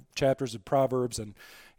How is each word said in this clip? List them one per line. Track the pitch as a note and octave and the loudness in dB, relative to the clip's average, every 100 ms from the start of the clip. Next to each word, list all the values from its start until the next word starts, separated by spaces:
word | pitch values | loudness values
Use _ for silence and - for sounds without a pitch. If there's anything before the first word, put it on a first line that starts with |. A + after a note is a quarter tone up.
| _ | _
chapters | - C3+ C3 B2+ | 0 0 2 -2
of | A2+ | -8
Proverbs, | - C#3 C3 B2+ B2 A2+ | -2 2 2 2 -2 -4
and, | G#2+ - - - - | -12 -14 -20 -20 -20